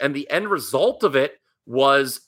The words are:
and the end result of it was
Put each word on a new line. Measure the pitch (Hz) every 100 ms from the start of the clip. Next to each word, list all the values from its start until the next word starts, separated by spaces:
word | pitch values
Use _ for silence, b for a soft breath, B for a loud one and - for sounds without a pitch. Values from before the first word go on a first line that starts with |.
and | 143 143
the | 139
end | 170 208
result | 175 - 135 220 -
of | 196 135
it | 147 - _ _ -
was | 123 135 139 135 -